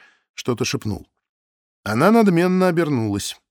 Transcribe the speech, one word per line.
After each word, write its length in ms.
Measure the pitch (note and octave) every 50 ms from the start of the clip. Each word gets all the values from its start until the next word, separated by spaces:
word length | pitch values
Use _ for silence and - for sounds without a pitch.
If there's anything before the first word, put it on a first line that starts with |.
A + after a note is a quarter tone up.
| _ _ _ _ _ _ _
что-то 320 | - - - A#2+ A2 B2
шепнул. 420 | - - - - A2 G#2 - - _ _ _ _ _ _ _ _ _ _ _ _ _ _ _ _
Она 280 | G2+ A2 A#2 D3+ G3+
надменно 560 | A3+ A#3 A3 G3+ E3+ E3 F3+ F#3 F#3 F#3 F#3
обернулась 720 | F#3 E3+ E3 E3+ D3+ D3 A#2+ A2+ G#2+ G2+ G2+ - - - - _ _